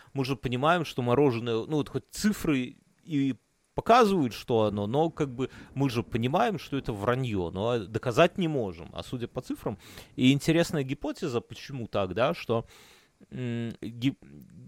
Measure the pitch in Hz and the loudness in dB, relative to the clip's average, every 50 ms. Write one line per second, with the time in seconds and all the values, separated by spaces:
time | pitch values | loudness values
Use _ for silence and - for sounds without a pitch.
0 | - _ - 139 131 123 139 - - 131 120 123 135 156 175 180 156 - - - | -18 _ -4 -4 -2 -2 -2 -4 -2 -4 -2 2 4 4 4 2 2 -2 -4 -2
1 | 123 120 120 135 147 143 120 117 117 120 113 110 113 - 156 151 135 - - 135 | 0 2 4 6 6 4 4 2 -2 -2 -2 -2 -2 0 -2 -2 -2 -2 -4 -10
2 | - _ - - - 214 208 - - 170 147 131 123 123 - _ _ _ _ _ | -10 _ -8 0 0 0 0 0 0 0 0 0 0 -4 -8 _ _ _ _ _
3 | _ - 160 143 139 135 127 - _ _ _ _ _ _ - - - - 226 254 | _ -4 0 0 0 0 -2 -4 _ _ _ _ _ _ -8 -2 4 6 8 8
4 | 240 202 196 185 139 120 101 - - - 123 110 107 104 101 104 101 104 110 147 | 8 6 6 2 2 0 -2 -6 -4 0 2 4 4 2 2 -2 -4 -2 0 0
5 | 160 170 - - 156 139 120 120 131 - - - - - - 131 139 139 113 120 | 0 0 0 -4 -6 -4 -4 -6 -8 -8 -8 -12 -18 -10 -4 -2 0 0 0 -2
6 | 107 - - 113 113 127 143 180 240 240 202 147 - - - 135 123 - 117 101 | -4 -2 -2 -2 -2 0 0 2 0 0 -2 -4 -8 -6 -6 -6 -4 -4 -6 -4
7 | 101 120 120 131 135 123 104 95 87 82 85 92 101 117 123 117 101 92 110 110 | 0 0 0 0 0 -2 -2 -2 -2 -2 -4 -2 -2 0 -2 -2 -4 -4 -6 -4
8 | - 127 110 139 165 175 - - 185 160 151 135 110 95 85 80 82 - - - | -4 0 4 4 4 4 4 0 -2 0 0 -2 -2 -4 -6 -10 -14 -14 -12 -12
9 | - - - 123 117 117 - 131 - - 285 - - 143 107 - - - - - | -10 -8 -8 -8 -8 -8 -8 -10 -8 -8 -8 -6 -6 -8 -8 -8 -12 -18 -20 -20
10 | - - - - 127 127 139 139 - - 160 165 170 - - 156 135 131 139 - | -20 -12 -2 4 6 6 6 4 4 2 2 2 2 2 0 -4 -2 -4 -6 -6
11 | - 294 285 - 208 151 120 117 - - 117 - - - 139 131 113 - - 104 | -6 -8 -6 -6 -6 -2 -2 -2 -4 -4 -16 -16 -14 -12 -10 -10 -8 -4 -2 -2
12 | 98 92 90 101 120 147 175 - - - 117 113 110 - - - - - - - | -2 0 2 2 2 2 0 -2 -2 -2 -2 -2 -2 -6 -14 -20 -20 -20 -20 -20
13 | _ _ _ _ - - - 127 127 120 117 117 117 117 - - - 107 117 120 | _ _ _ _ -20 -14 -10 -8 -6 -4 -4 -4 -4 -6 -8 -8 -12 -12 -8 -2
14 | 117 139 127 - - 69 71 76 - - - - 123 | -2 -2 -2 -2 -12 -20 -20 -20 -20 -20 -20 -20 -20